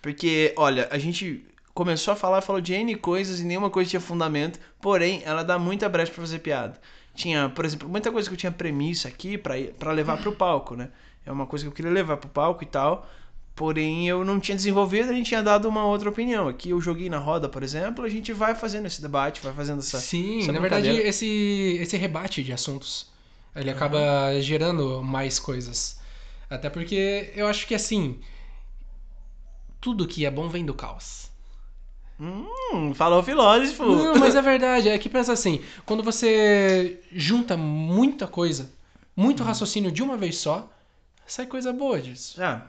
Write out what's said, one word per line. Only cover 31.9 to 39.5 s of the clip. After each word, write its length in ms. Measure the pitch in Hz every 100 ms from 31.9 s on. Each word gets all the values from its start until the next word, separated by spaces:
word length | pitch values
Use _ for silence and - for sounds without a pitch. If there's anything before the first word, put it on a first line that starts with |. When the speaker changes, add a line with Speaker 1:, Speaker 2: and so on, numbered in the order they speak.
| - - -
Speaker 1:
Hum, 760 | 156 190 359 508 508 233 151
falou 300 | 135 165 175
filósofo. 600 | 180 294 214 226 269 - -
Speaker 2:
Não, 300 | - 311 302
mas 200 | 269 277
é 60 |
verdade. 480 | 269 262 254 247 214
É 80 | 208
que 120 | -
pensa 240 | 254 247
assim, 280 | 233 196 151 - - -
quando 180 | 220
você 960 | 220 220 233 220 214 202 196 185 185 180 -
junta 460 | 175 151 240 233 170
muita 680 | 156 151 160 185 269 285 185
coisa, 440 | - 170 139 131 - - _ - -
muito 260 | 220 285
Speaker 1:
Hum. 40 |
Speaker 2:
raciocínio 460 | 226